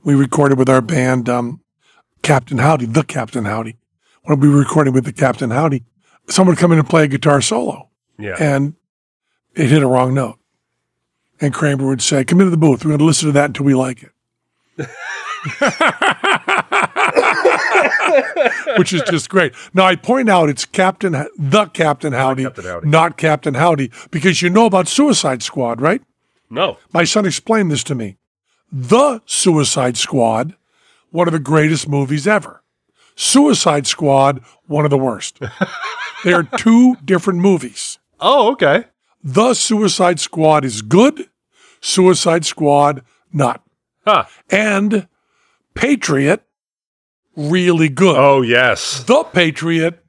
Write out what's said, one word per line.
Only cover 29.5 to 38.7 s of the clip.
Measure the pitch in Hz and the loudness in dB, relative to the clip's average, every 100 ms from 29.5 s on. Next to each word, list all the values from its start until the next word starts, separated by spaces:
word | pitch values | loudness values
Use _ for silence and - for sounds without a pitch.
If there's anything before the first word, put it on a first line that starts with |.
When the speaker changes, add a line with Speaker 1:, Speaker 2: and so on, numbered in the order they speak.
| 156 139 - 123 120 | 2 0 0 -2 -2
Speaker 1:
Squad, | - 135 113 110 143 - _ _ _ _ _ | -4 0 2 0 -4 -10 _ _ _ _ _
one | 165 170 | -6 -4
of | |
the | 160 | -4
greatest | 135 156 156 160 156 | 0 0 2 -2 -4
movies | 143 135 151 156 | -4 -2 -4 -2
ever. | 208 - - _ _ _ _ _ - | -4 -4 -20 _ _ _ _ _ -8
Suicide | - 262 294 240 170 147 135 | 0 4 4 2 0 -2 -4
Squad, | - 151 139 139 131 _ _ _ | -4 2 4 2 0 _ _ _
one | 147 151 | -2 0
of | |
the | 143 | 0
worst. | 131 101 - _ | -2 -6 -12 _
Speaker 2:
<laughs> | 135 - - - - - - - 180 | -14 -8 -8 -6 -12 -12 -14 -6 0
Speaker 1:
They | |
are | 175 | 0
two | 160 247 226 226 254 247 139 | 0 -2 4 6 4 2 -2
different | 185 196 175 | 0 0 0
movies. | 196 175 127 - - - _ _ | 2 0 -4 -12 -14 -14 _ _
Speaker 2:
Oh, | 190 277 220 | 2 2 2
okay. | 269 156 | 2 2